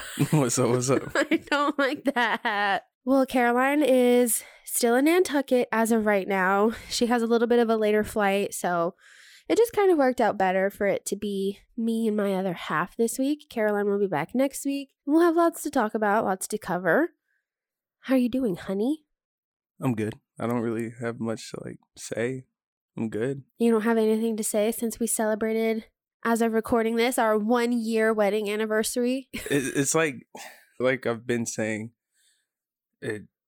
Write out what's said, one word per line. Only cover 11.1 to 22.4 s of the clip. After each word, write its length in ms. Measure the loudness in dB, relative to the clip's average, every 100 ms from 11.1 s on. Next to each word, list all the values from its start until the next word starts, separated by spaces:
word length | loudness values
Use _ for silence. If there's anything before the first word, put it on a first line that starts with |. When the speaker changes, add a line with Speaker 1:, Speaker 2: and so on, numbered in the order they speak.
| -6
Speaker 2:
be 420 | -4 -2 -4 -6 _ -6
me 320 | -2 0 0
and 80 | 0
my 160 | 0
other 200 | 0 -2
half 420 | -6 -4 -4 -2 -2
this 220 | -2 0
week. 320 | -2 -2 -6
Caroline 400 | -2 0 0 0
will 100 | 0
be 60 | 0
back 280 | -2 -2
next 300 | 0 -2 -2
week. 240 | -6 -6 -8 _
We'll 160 | 0 4
have 160 | 4 4
lots 260 | 2 0
to 60 | -4
talk 240 | -2 -2
about, 300 | 0 0 2
lots 240 | 0 -4 -6
to 80 | -8
cover. 540 | -4 -2 2 2 2 -4 _ _ _ _ _ _ _ _
How 120 | 0
are 40 | 0
you 100 | 2
doing, 260 | 0 -2 -4
honey? 440 | -4 -2 -2 -4 _ _ _ _ _ _ _ -6
Speaker 1:
I'm 120 | -4
good. 200 | -2 -4 -8 _ -8
I 60 | -4
don't 140 | -4
really 320 | -4 -4 -8 -8
have 200 | -10 -6
much 300 | -8 -8 -10
to, 80 | -14
like, 160 | -14 -16 _ -20
say. 480 | -10 -6 -4 -6